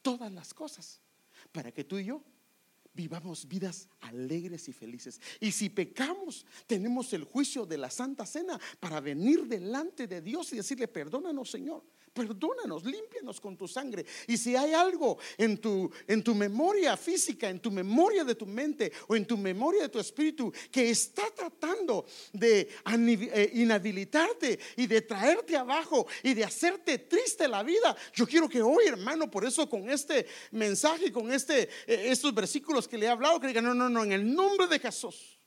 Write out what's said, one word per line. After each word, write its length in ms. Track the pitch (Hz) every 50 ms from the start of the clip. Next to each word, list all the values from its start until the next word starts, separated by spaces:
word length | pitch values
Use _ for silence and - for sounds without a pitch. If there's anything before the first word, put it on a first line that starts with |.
todas 300 | _ 269 247 240 247 214
las 200 | 190 175 - -
cosas 480 | - _ 311 294 - - 165 - - _ _ _ _ _ _ _ _ - - _
para 200 | _ 165 120 120
que 120 | - - 139
tú 160 | - 190 196
y 60 | 190
yo 180 | 196 262 311 - _ _ _ _ _ _ _ _ _ _ _ _ _ _
vivamos 540 | - 170 151 165 170 160 185 165 - -
vidas 400 | 135 170 190 190 185 165 - - _ _ _
alegres 680 | - 117 117 123 127 131 160 170 170 185 170 - -
y 60 | - 127
felices. 480 | - 113 113 120 123 - 127 - - - - - -
Y 120 | 220 214
si 180 | - - 214 190
pecamos, 760 | - 202 175 - - - 262 294 359 403 392 330 - - - _ - - _
tenemos 480 | - 233 185 190 233 247 262 247 - 214
el 100 | 170 147
juicio 420 | - - 254 285 - - 269 214
de 120 | 170 160
la 140 | 143 135 123
Santa 340 | - - 247 269 277 - 214
Cena 340 | - - 302 349 370 320 202 - - - _
para 200 | - 170 156 151
venir 460 | 135 147 143 147 185 247 311 - 311
delante 600 | 233 240 190 175 196 240 269 320 370 - - 254
de 140 | 190 185 175
Dios 300 | 160 196 254 359 330 - -
y 40 |
decirle, 300 | 226 190 - 277 247 247
"Perdónanos, 640 | - - 175 143 151 220 269 359 349 302 277 247 -
Señor. 320 | - 202 185 285 320 320 _ _ _ _ _ _ _
Perdónanos, 720 | 240 240 208 226 190 302 339 523 494 453 - 226 175 165
límpianos 560 | 240 285 427 440 453 - 480 381 240 196 -
con 160 | - 202 185
tu 140 | - 190 170
sangre". 360 | - 262 285 269 214 180 156 - - - -
Y 80 | - 233
si 180 | 214 233 240 247
hay 200 | 254 285 302 320
algo 440 | 320 359 381 359 311 311 233 170 - - - -
en 220 | - 214 226 208 -
tu, 300 | - 220 202 190 185 - - - -
en 160 | - 208 220
tu 140 | - 240 233
memoria 640 | 208 202 202 202 233 311 370 415 403 349 269 196
física, 500 | - - 339 339 339 - - 233 - 233 196
en 120 | 185 180
tu 100 | - 233
memoria 540 | 302 190 180 196 220 269 349 427 440 381 311
de 100 | 254 226
tu 100 | - 226
mente 460 | 190 202 233 285 302 294 - 214 170 - - -
o 80 | - 214
en 100 | 226 196
tu 120 | - 240
memoria 460 | 202 196 190 185 196 247 320 381 415 320
de 60 | 262
tu 80 | -
espíritu 540 | 233 208 - - - 302 311 302 311 247 190 - - - -
que 200 | - 262 240 233
está 340 | 226 - - - _ - 415 440 -
tratando 720 | - 381 330 - _ - 311 381 466 381 302 226 180 - - - - - - -
de 340 | 202 220 233 220 202 156 - - - -
anivi-, 460 | 185 226 233 233 233 233 185 214 -
eh, 200 | - 214 208 202 -
inhabilitarte 1040 | 226 240 226 220 202 180 180 185 190 196 - - 302 330 427 466 466 - 262 196 - - - -
y 120 | - 254
de 140 | 190 220 220 226
traerte 520 | - 226 196 208 269 339 453 453 - 330
abajo 500 | 277 254 247 269 320 320 - 311 254 - - - -
y 120 | - 262 254
de 100 | 208 214
hacerte 540 | 170 - - 311 349 359 381 - - 277
triste 500 | - - - 339 415 508 440 - - 330
la 160 | 269 220 196 208
vida, 320 | 277 349 440 453 320 - - - - -
yo 140 | - 240
quiero 220 | - 285 339 330 233
que 120 | - 247
hoy, 260 | 220 233 302 466 453
hermano, 440 | 359 247 190 185 240 302 320 311 233
por 140 | - 196 196
eso 240 | 262 - - 302 -
con 200 | - 202 185 226
este 380 | 277 277 - - 320 254 - - - - - -
mensaje 540 | - 220 214 208 196 - - 302 320 330 370
y 60 | -
con 200 | - 254 214 226
este, 380 | 262 277 - - 302 254 208 - - - -
eh, 240 | - 226 202 202 247
estos 240 | 262 - - 294 226
versículos 540 | 214 202 - - 285 - - 302 254 - -
que 80 | 240
le 80 | 220 208
he 40 | 233
hablado, 300 | 240 226 254 302 339 320
que 80 | 240
diga, 140 | 262 240 226
"No, 120 | 226 240 247
no, 140 | 247 247
no, 160 | 247 240 233 220
en 80 | 208
el 240 | 196 196 202 226 269
nombre 320 | 349 381 392 403 381 370
de 120 | 349 320 285
Jesús 580 | - 233 - - - 196 - - - - - _ _